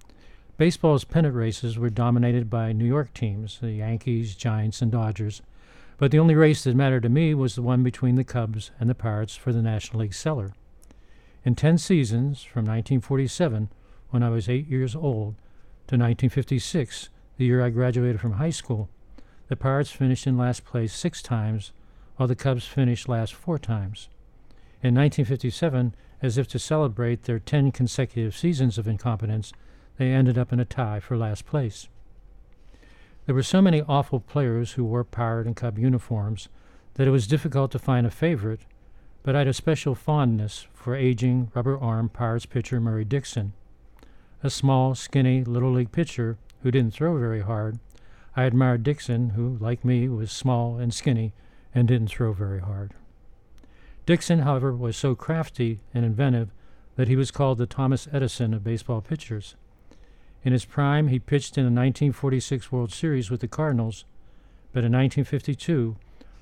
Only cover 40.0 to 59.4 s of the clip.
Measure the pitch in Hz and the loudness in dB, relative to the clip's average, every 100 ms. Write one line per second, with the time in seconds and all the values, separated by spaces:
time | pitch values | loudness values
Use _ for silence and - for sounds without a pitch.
40 | - 151 127 110 104 - - - 123 135 | 0 2 2 2 -2 -8 -18 -10 -6 0
41 | 127 123 127 127 117 123 123 135 120 113 | 2 2 2 2 0 -2 -2 -2 -2 0
42 | 113 - 117 117 - 123 - 123 113 110 | -2 -2 -2 -2 -4 -6 -2 -2 0 -2
43 | 107 139 - 120 101 - - - - - | -2 -4 -4 -6 -6 -8 -20 -20 -20 -20
44 | - - - - 139 - 135 131 131 127 | -20 -20 -20 -8 -6 0 2 4 2 -2
45 | - 139 127 131 120 120 131 123 120 - | -2 2 4 2 0 0 2 2 0 -2
46 | 170 - 113 110 - - 131 131 113 - | -2 -2 -4 -4 -12 -4 0 2 2 0
47 | 160 156 117 110 101 110 110 117 - - | 0 0 0 -2 -2 -4 -4 -6 -14 -20
48 | - - - 131 127 123 131 120 123 147 | -20 -20 -8 0 4 4 4 2 0 -2
49 | - 117 120 104 120 120 110 120 123 123 | -2 0 0 -2 -2 -2 -4 -2 2 2
50 | 127 113 107 - 131 120 117 120 120 - | 2 -2 -4 -2 0 2 0 -2 -4 -2
51 | 151 113 110 - - - - 123 120 123 | 0 0 -2 -6 -20 -20 -4 2 4 4
52 | 107 - 113 98 98 98 95 98 101 - | 0 -2 -2 -2 -4 -4 -6 -8 -10 -14
53 | - - - - _ - - - - - | -20 -20 -20 -20 _ -20 -20 -20 -20 -6
54 | - 170 - 170 143 135 135 120 120 - | 0 2 4 2 4 2 0 -2 -4 -2
55 | 139 120 - 165 - - 117 110 - 120 | -2 -2 -2 -4 -4 -2 -2 -4 -6 -2
56 | 117 107 139 120 110 - - - - - | 0 2 2 2 -2 -10 -20 -20 -10 -2
57 | 120 131 131 - 139 120 123 - 135 131 | 2 2 0 0 0 0 -2 0 0 0
58 | - 143 127 - 113 110 107 113 - 113 | -2 -2 -2 -2 -2 -2 -2 -4 -4 -6
59 | - 160 - 107 | -4 -8 -8 -10